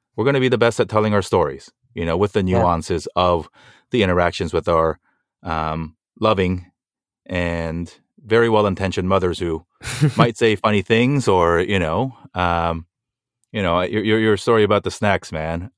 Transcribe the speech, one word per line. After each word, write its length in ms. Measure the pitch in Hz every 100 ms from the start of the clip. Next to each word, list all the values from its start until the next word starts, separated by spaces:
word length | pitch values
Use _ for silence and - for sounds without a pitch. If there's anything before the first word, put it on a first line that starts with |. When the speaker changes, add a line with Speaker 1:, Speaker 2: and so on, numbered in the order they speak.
| _ -
Speaker 1:
we're 80 |
gonna 160 | 120 139
be 80 | 127
the 80 | 120
best 200 | 117 113
at 80 | 107
telling 260 | 107 107
our 80 | 104
stories, 480 | 92 98 76 67 - _ _
you 100 | -
know, 120 | 85 82
with 160 | 104
the 120 | 110
Speaker 2:
Yeah. 140 | 92 92
Speaker 1:
nuances 500 | 87 85 80 87 - -
of 320 | 90 87 76 _ - - _
the 120 | 127
interactions 500 | 95 90 87 - 82
with 160 | 82 80
our, 300 | 82 80 78 _ _ _ _
um, 540 | 80 80 78 80 80 - _ _
loving 460 | 107 101 92 92 87 _ _ _ _ _
and 680 | - 90 87 85 82 82 85 - _ _
very 240 | 135 113 117
well-intentioned 600 | 107 104 90 95 90 90
mothers 300 | 95 90 82
who 260 | 87 80 - _
Speaker 2:
<laughs> 360 | - - 147 113
Speaker 1:
might 200 | 120 110
say 200 | 113 104
funny 260 | 110 104
things 440 | 90 113 123 143 117
or, 320 | 95 85 85
you 180 | - 98
know, 380 | 80 85 131 127 -
um, 520 | 92 90 85 85 82 82 _ _ _ _ _ _
you 100 | 110
know, 180 | 92 85
your, 200 | 90 107
your, 160 | 107 110
your 180 | 110 101
story 280 | - 113
about 180 | 101 101
the 80 | -
snacks, 400 | - 107 95 -
man. 380 | 82 78 82 90